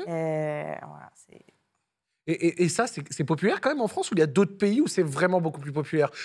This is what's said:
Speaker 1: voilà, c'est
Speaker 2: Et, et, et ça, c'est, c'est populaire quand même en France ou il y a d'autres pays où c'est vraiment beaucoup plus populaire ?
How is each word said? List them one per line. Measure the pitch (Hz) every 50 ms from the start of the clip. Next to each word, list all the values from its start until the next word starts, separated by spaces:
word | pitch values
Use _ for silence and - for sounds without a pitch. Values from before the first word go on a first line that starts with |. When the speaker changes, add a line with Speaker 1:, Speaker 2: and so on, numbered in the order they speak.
| 370
Speaker 1:
voilà, | 175 170 160 160 160 156 156 151 151 151 147 151 78 73 - - - 147 147 - - -
c'est | - - _ - - - _ _ _ _ _ _ _ _ _ _ _ _ _ _ _ _
Speaker 2:
Et, | 156 165
et, | - 165 170 - - 180
et | 160
ça, | - - 233
c'est, | 247 - - 143 - -
c'est | - 156
populaire | - 160 143 180 214 370 415
quand | - 254
même | 311 285
en | 233
France | 202 - - 370 -
ou | -
il | 165
y | 156
a |
d'autres | 151 127 180 202 190 196
pays | - 208 202 214 262
où | 302
c'est | 196 - 190 175
vraiment | 151 131 - 175 185 185 180
beaucoup | 160 160 147 147
plus | 139 147
populaire ? | 135 156 147 - - 156 147 - - -